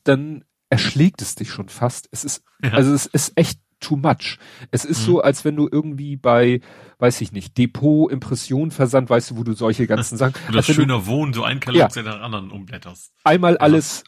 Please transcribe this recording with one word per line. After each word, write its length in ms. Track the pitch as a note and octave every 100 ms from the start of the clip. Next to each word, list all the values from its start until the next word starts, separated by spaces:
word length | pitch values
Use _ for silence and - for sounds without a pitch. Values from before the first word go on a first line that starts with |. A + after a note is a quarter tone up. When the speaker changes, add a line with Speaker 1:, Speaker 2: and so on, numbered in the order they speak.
| C#3+
Speaker 1:
dann 380 | C3+ D3+ D3+ - _ -
erschlägt 520 | - - C#3 F3+ -
es 140 | G#2+ -
dich 160 | G#2+
schon 180 | - F#2+
fast. 380 | - B2 - -
Es 120 | -
ist, 200 | - - _ _
Speaker 2:
Ja. 80 | B2+
Speaker 1:
also 220 | A2+ C3+
es 120 | C#3+ -
ist 280 | C#3+ - -
echt 240 | E3+ - _ _
too 140 | - C#3+
much. 400 | D3+ - - - - - B2
Es 140 | A#2+ D3
ist 160 | C#3
Speaker 2:
Mhm. 40 | A2+
Speaker 1:
so, 160 | F3
als 220 | C#3 C#3 D3+
wenn 100 | D3
du 120 | C#3+
irgendwie 440 | D3 D#3 C#3 C#3+ C#3
bei, 460 | B2 A#2+ B2 B2 - - - -
weiß 220 | B2 -
ich 100 | G2+
nicht, 260 | G2 F2+ -
Depot, 540 | B2 - C#3+ D3+ D#3+
Impression, 600 | C3 - B2 - C3 D#3
Versand, 380 | D3 B2+ C3+ B2
weißt 220 | A#2+ -
du, 60 | A2+
wo 60 |
du 100 | A#2
solche 340 | G#2+ A2+ A2 A2+
ganzen 300 | A2+ A#2 A#2
Sachen 160 | C3
Speaker 2:
<laughs> 140 | - -
Wo 40 |
das 40 | A2
Speaker 1:
als 100 | -
wenn 60 | D3+
du 60 | C3+
Speaker 2:
Schöner 120 | B2 F#2+
Wohnen, 260 | C#3 D3
so 100 | A#2
ein 160 | A2+ C3+
Katalog 360 | - F3+ C3+ A#2+
Speaker 1:
Ja. 80 |
Speaker 2:
nach 100 | A2 G#2
dem 60 |
anderen 280 | A2+ G#2 F#2+
umblätterst. 600 | G2+ F#2+ F#2 F2+ F2 - _
Speaker 1:
Einmal 300 | D3+ F3+ F3
Speaker 2:
Ja. 60 | F3
Speaker 1:
alles 440 | D3+ D#3 D3 -